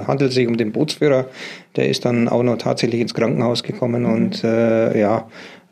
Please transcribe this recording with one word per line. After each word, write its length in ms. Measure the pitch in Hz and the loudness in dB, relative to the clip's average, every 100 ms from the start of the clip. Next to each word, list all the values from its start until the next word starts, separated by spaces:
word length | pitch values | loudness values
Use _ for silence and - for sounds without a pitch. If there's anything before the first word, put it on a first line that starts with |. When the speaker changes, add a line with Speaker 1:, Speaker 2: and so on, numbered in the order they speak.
| - | 0
Speaker 1:
handelt 260 | 139 135 | 0 2
sich 160 | 127 117 | 2 2
um 80 | 117 | 2
den 160 | 110 | 0
Bootsführer. 540 | 117 151 - 151 131 127 - - - - - | -2 -2 0 2 2 0 -8 -16 -16 -8 -2
Der 140 | 135 | 0
ist 160 | 131 123 | 0 0
dann 200 | 120 117 | 0 2
auch 160 | 120 | 2
noch 140 | 123 110 | 2 0
tatsächlich 460 | 131 131 123 117 | -2 0 0 0
ins 100 | 110 | -2
Krankenhaus 500 | - 113 147 117 120 | 0 0 0 0 -2
gekommen 420 | - - 120 120 | -4 -4 -2 0
Speaker 2:
Mhm. 80 | 120 | 0
Speaker 1:
und, 300 | 113 117 - | 2 0 0
äh, 560 | 113 113 117 113 113 113 | 0 2 2 2 2 2
ja, 300 | 101 110 - - - - - | 2 0 -4 -14 -20 -20 -10